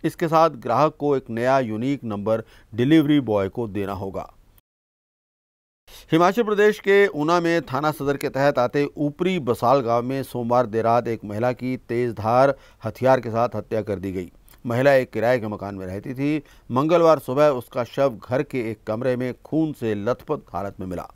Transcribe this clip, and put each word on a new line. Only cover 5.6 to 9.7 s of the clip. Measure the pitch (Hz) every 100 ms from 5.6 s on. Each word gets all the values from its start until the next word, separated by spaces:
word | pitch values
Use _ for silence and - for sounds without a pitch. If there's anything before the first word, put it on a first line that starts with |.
| _ _ _ - -
हिमाचल | 160 175 202
प्रदेश | 214 202 214 208
के | 196 202 202
ऊना | 151 151 175
में | 170 170
थाना | - 131 151
सदर | 151 139 139
के | 139
तहत | 117 143 135
आते | 120 143 143 -
ऊपरी | 147 143 180 185
बसाल | 123 113 120